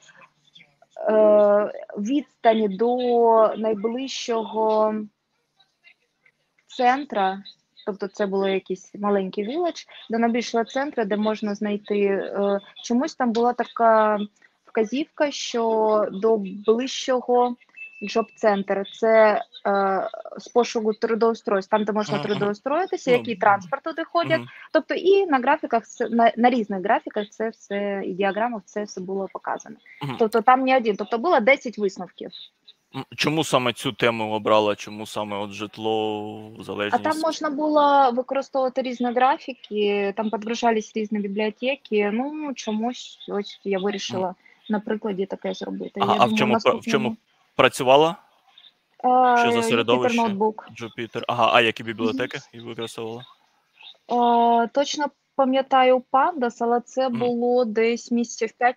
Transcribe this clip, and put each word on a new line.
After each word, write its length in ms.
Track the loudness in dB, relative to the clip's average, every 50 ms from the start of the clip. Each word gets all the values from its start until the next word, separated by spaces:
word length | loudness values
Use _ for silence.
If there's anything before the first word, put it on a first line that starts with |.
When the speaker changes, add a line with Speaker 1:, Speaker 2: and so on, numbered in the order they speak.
| _ -20 -20 -20 -20 _ _ _ _ _ _ -20 -20 _ _ _ _ _ -12 -6 -2
Speaker 1:
е, 640 | 2 4 6 6 6 6 6 6 6 4 2 2 -2 -6 -10 -14 -12 -10
відстані 720 | -8 -4 -2 -2 -2 -4 -6 _ _ 2 2 4 4 2
до 300 | 0 0 0 0 0 0 0 0 2 4 4 6 6 6 6 6 4 2
найближчого 1400 | 0 -2 -2 -2 -2 -4 -4 -4 -6 -8 -8 -10 -8 -6 -4 -4 -4 -4 -4 -4 -2 0 2 2 2 2 2 0 -4 -6 -10 _ _ _ _ _ _ _ _ _ _ _ _ _ _ _ -20 -20 _ _ _ _ _ _ _ _ _ _ _ _ _ _
центра, 760 | _ -4 0 2 2 2 2 -2 -4 -2 0 0 0 -2 -4 -10 -18 -20 _ _ _ _ _ -10
тобто 220 | -10 -8 -8 -8
це 180 | -8 -4 -4 -4
було 220 | -2 0 0 0
якийсь 480 | 0 0 -2 -4 -6 -8 -10 -10 _ -10
маленький 480 | -4 -2 0 0 0 0 -2 -4 -6 -6
віледж, 420 | -4 -4 -4 -4 -4 -4 -8 -12 -18 -20 -18 -10 -6
до 100 | -2 0
найбільшого 440 | 0 0 0 0 -2 -2 -2 -2 -2
центра, 420 | -2 -4 -4 -4 -4 -2 -4 -2
де 120 | -2 -2
можна 380 | -2 0 -2 -2 -2 -4 -6 -4
знайти, 440 | -4 -4 -4 -4 -4 -4 -4 -2 0
е, 600 | 0 0 0 -2 -4 -4 -4 -2 -2 0 -2 -2 -4 -10 -20 -14 -6
чомусь 320 | -2 0 0 0 -2 -2
там 160 | -2 -2 0
була 220 | 0 2 0 0 0
така 640 | -2 -4 -6 -2 2 4 6 6 6 4 2 2 -2 -4 -6 _ _ _ _ _ _ _
вказівка, 680 | _ -2 -2 -2 0 -2 -6 -6 -6 _ -2 -2 -2
що 720 | -2 -6 -8 -6 -4 -2 0 0 2 2 2 2 2 2 0 -2
до 260 | -2 0 2 2 2
ближчого 1160 | 2 0 -4 -10 -4 0 0 0 0 0 -4 -6 -6 -2 -2 -2 -2 0 2 2 2 2 2 0 -6 _ _ _ -20 -20 -20 -16 -12 -10
джоб-центр, 840 | -4 -2 -2 -4 -4 _ -2 0 0 2 0 0 -2 -4 -4 -6 -8 -6 -2
це, 420 | 2 4 6 6 6 6 4 2 -2 -8 -10 -6 -2
е, 420 | 0 0 2 2 0 0 -2 -2 -4 -8 -12 -16 -16 -16
з 100 | -16 -10
пошуку 460 | -2 0 0 2 2 0 -2 -2 -2 -2
трудоустройств, 800 | -2 -2 -2 0 2 2 2 0 0 -2 -2 -2 -2 0 0
там, 120 | 0 0 0
де 80 | 0
можна 260 | -2 -2 -2 -2 -4
Speaker 2:
Мгм, 60 | -4 -2 -2
мгм. 100 | -2 -2
Speaker 1:
трудоустроїтися, 720 | -2 -2 -2 -4 -4 -4 -2 -2 -2 -2 -6 -4 0 2
Speaker 2:
Ну, 60 | 2
Speaker 1:
який 180 | 2 2 -2 -4
транспорт 480 | 0 2 4 4 2 0 -6 -8 -8 -8
туди 200 | -8 -8 -8 -6
ходять. 360 | -2 -2 -2 0 0 0 -2
Speaker 2:
мгм. 80 | -2 -6 -16 -20 -6 0 0
Speaker 1:
Тобто 200 | 0 0 0 -4
і 300 | 0 4 4 4 4 4
на 120 | 2 2 2
графіках, 480 | 2 2 0 0 0 0 -2 -2 -2
це, 220 | -4 -8 -6 -4 -2
на, 220 | 2 4 4 4 4
на 120 | 4 4 4
різних 300 | 4 4 0 -2 -4 -2 0
графіках 460 | 0 0 0 -2 -4 -6 -6 -8 -6
це 200 | _ -6 -6 -6
все, 520 | -6 _ _ -8 -6 -4 -4 -4 -4 -4 -6
і 80 | -6 -4
діаграмах 480 | -2 -2 -2 0 0 -2 -4 -4 -8 -12
це 180 | _ -8 -8 -8
все 180 | -8 -10 -10
було 260 | -8 -6 -6 -6 -6 -8 -10
показано. 420 | -10 -8 -8 -8 -8 -10 -14 -20 -20 _ -20 -16 -12 -10
Speaker 2:
Мгм. 120 | -6 -2 0
Speaker 1:
Тобто 220 | 0 0 0 2
там 200 | 4 4 4 4 4
не 120 | 2 2
один, 180 | 2 2 0 -2
тобто 220 | -4 -4 -6 -4
було 220 | -4 0 2 2 4
десять 380 | 4 4 2 2 0 -6 -6
висновків. 520 | -4 -4 -4 -4 -6 -14 -16 _ -16 -16 -16 -18 -20 -20 -20 _ _ _ _ _ _ _ _ -14
Speaker 2:
М, 100 | -14 -14 -10 -6
чому 280 | -4 -2 0 0 -2 0
саме 300 | 0 0 0 0 0 -2
цю 180 | -4 -4 -6 -2
тему 380 | 0 2 2 2 0 -2 -4 -4
обрала? 420 | -2 2 4 4 4 4 4 0
Чому 300 | -2 -6 -14 -12 -12 -12
саме 320 | -8 -6 -6 -6 -4 -4
от 140 | -6 -6 -8
житло, 1000 | -8 -10 -10 -10 -10 -6 -4 -2 0 0 0 -2 -4 -6 -8 -10 -12 -14 -16 -16
Speaker 1:
А 0 | -18
там 100 | -14 -12
Speaker 2:
залежність? 600 | -8 -6 -4 -4 -2 -2 -2 -2 -4 -4 -4 -4
Speaker 1:
можна 260 | -4 -4 -4 -6 -6
було 640 | -4 -4 -2 0 2 2 4 4 4 4 4 4
використовувати 680 | 2 -2 -4 -4 -4 -6 -6 -4 -4 -2 -2 -2 -2 -4
різні 260 | -6 -4 -4 -4 -4
графіки, 1080 | -2 0 2 2 2 2 0 -4 -12 -14 -14 -12 -6 -4 -2 0 0 0 0 -2 -2 -2
там 120 | -4 -4 -4
підгружались 640 | -4 -6 -6 -6 -4 0 0 0 2 0 -2 -4 -6
різні 240 | -6 -4 -4 -4 -4
бібліотеки. 920 | -4 -4 -4 -2 -2 -4 -4 -4 -4 -4 -4 -4 -4 -2 0 0 0 0 0
Ну, 380 | -2 -4 -4 -6 -8 -8 -8 -8
чомусь 600 | -8 -6 -6 -4 -4 -4 -4 -6 -8 -14 -18 -20 -18 -12 -8
ось 300 | -6 -6 -6 -8 -10 -10 -6
я 160 | -4 -4 -2
вирішила 480 | -2 -2 -4 -4 -6 -6 -4 -4 -4
Speaker 2:
Мгм. 80 | -4 -6 -8 _ _ _ _ _ -6
Speaker 1:
на 100 | -4 -4
прикладі 460 | -4 -4 -6 -4 -4 -4 -4 -4 -4
таке 280 | -6 -6 -8 -8 -8 -8
зробити. 460 | -8 -8 -10 -8 -8 -10 -8 -6 -4
Speaker 2:
Ага, 120 | -2 0 2
Speaker 1:
Я 60 | 2
Speaker 2:
а 60 | 2
в 40 | 2
Speaker 1:
думаю, 80 | 2
Speaker 2:
чому 160 | 2 0 2 2
пр-, 180 | 2 2 2
в 40 | 0
Speaker 1:
наступному 60 | 0 0
Speaker 2:
чому 340 | -2 0 0 0 -2 -6 -8 _ _ _ _ _ _ _
працювала? 600 | 2 2 4 2 2 4 6 6 6 6 4 0 -4 _ _ _ _ _ _ _ _ -20 _ _ _ _ _ _ -4 0
Speaker 1:
Е, 320 | 2 4 4 4 4 4 4
Speaker 2:
Що 100 | 4 2
за 80 | 2 0
Speaker 1:
Jupyter 40 | 0
Speaker 2:
середовище? 580 | 0 0 0 2 2 2 2 2 2 2 0
Speaker 1:
Notebook. 320 | 0 0 0 -2 -2 -2 -4 -6 -14 -20 -16 -14
Speaker 2:
Jupyter. 420 | -14 -12 -10 -12 -12 -10 -10 -8 -6
Ага, 220 | -4 0 2 2 4 4
а 80 | 4
які 220 | 4 2 0 -4 -6
бібліотеки 540 | -10 -6 -4 -4 -4 -2 -4 -6 -6 -8 -10 -14 -16 -20
Speaker 1:
Мгм. 100 | -18 -16
Speaker 2:
ви 60 | -14
використовувала? 540 | -12 -10 -12 -12 -10 -10 -10 -10 -12 -12 -16 -18 _ _ _ _ _ _ _ _ _ _ -20 -20 -20 _ _ -4 -2 0 2 2 2 4 4 4 4 2 2
Speaker 1:
Е, 40 |
точно 380 | 0 0 -2 -2 -2 -2 -4 -4 -6 -6 _ _ _ _
пам'ятаю 680 | 0 2 2 2 0 0 2 4 6 6 6 4 4 2 _
Pandas, 460 | 2 2 2 2 0 -2 -4 -4 -2 -2
але 220 | -2 0 0 0
це 280 | -2 -4 -4 -2 -2 -2
Speaker 2:
Мгм. 100 | -2 -2
Speaker 1:
було 460 | -2 -2 0 0 0 2 2 2 0
десь 460 | 0 0 0 2 2 0 -2 -4 -2
місяців 400 | -2 0 -2 -2 -4 -6 -6 -6 -2
п'ять 180 | 0 0 0 0